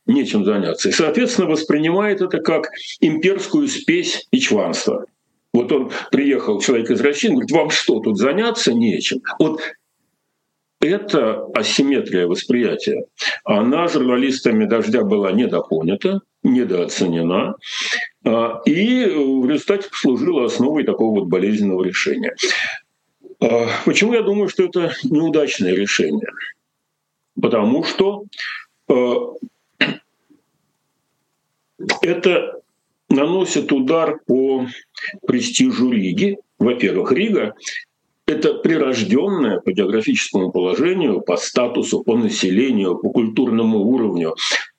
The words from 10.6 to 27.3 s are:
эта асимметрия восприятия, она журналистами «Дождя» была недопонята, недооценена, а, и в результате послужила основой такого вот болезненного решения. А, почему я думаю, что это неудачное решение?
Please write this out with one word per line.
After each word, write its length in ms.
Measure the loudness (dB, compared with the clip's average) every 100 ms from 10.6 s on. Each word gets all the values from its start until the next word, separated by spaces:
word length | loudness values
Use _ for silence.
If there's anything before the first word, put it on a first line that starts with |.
| _ -2
эта 640 | 0 0 0 0 0 -2 -2 -2
асимметрия 720 | 0 0 2 2 0 0 0
восприятия, 800 | 0 0 0 0 -2 -4 -4 -6 -8 -6 -4
она 440 | 0 2 2 2 2
журналистами 800 | 0 2 2 0 0 2 2 2
«Дождя» 380 | 0 2 0
была 280 | 2 2 2
недопонята, 920 | 2 2 0 -2 -2 -2 -2 -2 -2 -6 _
недооценена, 1120 | 0 2 2 0 -2 -2 -2 0 0 0 -2 -6 -10 -8 -6 -6 -8 _
а, 380 | -2 0 0 0 0
и 400 | 2 2 2 2
в 440 | 2 2 2 2
результате 400 | 0 0 -2 -2
послужила 560 | -2 0 0 0 0 0
основой 380 | 0 0 0
такого 360 | 0 0 2 0
вот 60 | 0
болезненного 560 | 0 0 0 0 0
решения. 520 | 0 -2 -2 -2 -4 -4 -2 -2 -4 -8 _ _ _ _ -14 -2
А, 260 | 2 2 0 -2 0
почему 280 | 2 2
я 80 | 2
думаю, 260 | 2 0 0
что 160 | 0
это 300 | 0 0 -2 -4
неудачное 680 | -2 0 2 2 0 0 0
решение? 540 | 0 0 0 0 -2 -4 -10 -14 -16 _ _ _ _ _ _ _